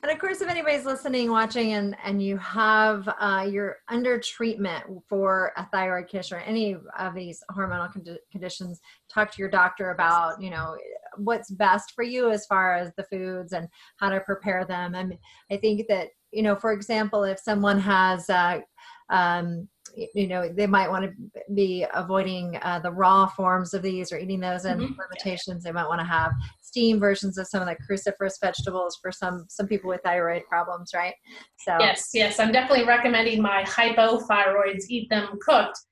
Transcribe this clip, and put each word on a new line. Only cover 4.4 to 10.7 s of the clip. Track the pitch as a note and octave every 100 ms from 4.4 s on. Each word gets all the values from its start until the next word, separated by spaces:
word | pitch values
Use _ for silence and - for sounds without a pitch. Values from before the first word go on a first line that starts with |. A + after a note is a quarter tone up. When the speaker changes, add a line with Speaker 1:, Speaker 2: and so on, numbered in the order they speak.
| A3+ A3 F#3+ E3 - F#3 _
Speaker 1:
for | G3+ G3 F#3+ F#3 -
a | F3+
thyroid | G3 F#3+ F3+ F3+
condition | G3 F3+ F3
or |
any | - A3+ G#3+ F#3 - -
of | F#3
these | F3 F3+ E3 -
hormonal | F#3 F#3+ F3+ F3
condi-, | G3 E3+ E3+ _
conditions, | G3 F3+ - F3+ E3+ _ - _
talk | - G#3
to | -
your | G3
doctor | G3 F3+ - F#3
about, | F3+ E3+ E3+ E3 D#3+
you | F#3+
know, | D#3+ D#3+